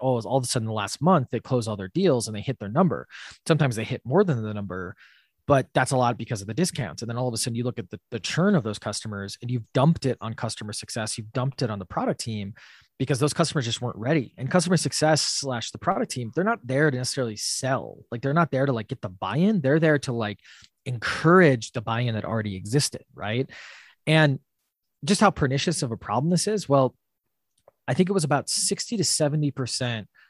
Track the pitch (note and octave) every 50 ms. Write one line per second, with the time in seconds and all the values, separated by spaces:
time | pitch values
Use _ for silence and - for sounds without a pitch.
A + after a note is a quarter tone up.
0 | B2+ C3 B2+ A#2 G#2 G2 B2 C3+ B2+ - - B2 A2 A2 A2 G#2+ G2+ G2 - -
1 | C#3+ F3 F#3+ D3+ B2 - - A2 - - C3 B2 G#2+ A2 G#2 G2 F#2+ F#2 - E3
2 | G3 F3 C3+ A#2+ G2+ A2+ G#2+ G#2 G2+ - C3 - G#2+ G2+ A2 D#3+ G3 D#3+ F#2+ B1+
3 | B1+ - - - - - - _ _ - D#3+ D3+ D3+ C3 A2+ A2+ A2 - A#2+ -
4 | - A#2 C#3 F#3+ G#3+ F3 C3 A2+ A2 G#2+ G#2 G#2 G2+ F#2 F2+ F#2 F2+ F2+ - -
5 | - _ _ _ _ _ _ _ _ - C#3+ C3+ - - _ D3 B2+ - C#3 B2+
6 | B2 A#2+ A#2 - A#2 - B2 G2 G2 G2+ G#2+ C3 F#3 - - - A#2+ D#2 D#2+ -
7 | A#2 A2+ A#2 A#2+ B2+ B2+ A2+ A2+ - B2 A#2 A#2 A#2+ B2 - A#2+ F#2+ - - -
8 | - _ A#2+ G#2+ - - - D#3 F3+ G#3 G#3 D3 G#2 A2 G#2 - - A2 G2+ -
9 | - A2 G#2 G2+ G2 G2 - - - B2 B2 A#2 A2 - - C3 C3+ E3 E3 -
10 | - C3 A#2 - - A2+ A2 - - A2 - - G#2+ G#2+ G#2+ - A2 - - A#2
11 | A2 G#2+ - - G#2+ G#2+ - C3 B2+ C#3 - - C3+ A2 G#2+ G2 F#2 - - E3+
12 | B3+ B3 - - - A#2 A2 G#2 G2+ G2 - - - - - - _ _ _ -
13 | C3+ B2 C#3+ A2+ D3 C#3+ - - E3 - - D#3 A#2 A#2 A2+ - B2 A#2+ - -
14 | A2 B2+ E3 D3+ A2 - _ - B2+ C3+ - F3+ E3+ F3 F#3+ D#3+ - C#3 - -
15 | D3+ D#3 D#3 C#3+ - - - - C#3+ C3+ B2 A2+ - - - - - F3 G3 -
16 | A#3+ - - B2+ A#2+ A2 - D#3 F#3 A3 A#3 G3+ - A#2 C3 C#3 D#3 D#3 B2+ B2
17 | B2+ - - C#3 B2 A2+ G#2+ - - - - - C3+ C3 C3+ A#2 B1 G#1+ - -
18 | - _ A#2+ A#2 C#3 C#3 D3 E3+ E3 - C#3 C3 C#3 C#3+ B2 A2+ G#2+ - C3 -
19 | - F#2+ F2+ - - F#2 G#2+ D3+ F3+ G#3 A3+ F3+ C3 C3 D3 D#3+ E3 D#3 D3+ C#3+
20 | - C3+ A#2+ A#2 G#2+ G#2 G#2 - _ - - - - _ _ _ _ C3+ B2 A2
21 | - - - - - D#3+ F3 F#3+ F3+ D3 C3 A2+ - - - B2 G#2+ A#2 A2+ A#2
22 | B2 A#2+ A2 G#2 - - A2+ A2+ G#2 G#2 F#2+ F#2 G2+ G#2 A#2+ D3 - - - -
23 | - _ _ - F2+ G#2 A2 B2+ C#3 - - - - - - - - - _ _
24 | _ D#3 D#3 D#3+ D#3 C#3+ C3 - - _ _ _ _ _ _ _ _ _ _ _
25 | - D3 G3+ - A3 F#3+ - - D#3 B2+ C3+ D3 - F#3 D#3+ - D3 A#2 A2+ F#2
26 | - - G#2 A#2 C#3+ E3+ F3+ E3+ - G#3 A3 G3+ - - C#3 C#3 C3 B2 - _
27 | _ _ _ _ _ _ _ _ _ _ _ _ _ - _ _ _ - B2+ D3
28 | F#3 F3 G3+ F#3+ D#3 C3+ D3+ C3+ - - - - - - F#3+ - - - A#3+ G3+
29 | D#3 - - - D#3 C#3+ D3 D#3 D3+ C#3 - C#3 B2+ A2+ - - B2+ A#2+ A#2 A2
30 | F#2+ - _ _ _